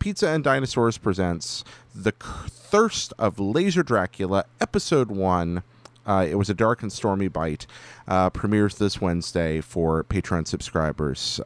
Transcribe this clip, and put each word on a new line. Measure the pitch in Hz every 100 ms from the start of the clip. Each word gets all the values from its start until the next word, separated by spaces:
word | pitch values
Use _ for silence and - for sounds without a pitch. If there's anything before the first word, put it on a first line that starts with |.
Pizza | 202 196 175
and | 156
Dinosaurs | 143 135 135 - 117 110
presents | - 92 90 85 - - - - -
The | - 101 -
C-, | - - -
Thirst | - - 202 220 - - -
of | 110 95
Laser | 98 127 196 180
Dracula, | 143 113 92 - 95 98 - _
Episode | - 208 - 151 120
One. | 98 95 90 85 87 - - - _ -
Uh, | 95 87
it |
was | 92 98
a |
dark | 92 110 120
and | 110
stormy | - 110 98 98
bite. | 80 80 76 - - - - -
Uh, | 92 92
premieres | - 104 107 104 -
this | 101 -
Wednesday | 95 87 - 90 82 80
for | - 90 82 80
Patreon | - 98 - 87 80
subscribers, | 87 - 85 78 - 73 67 - -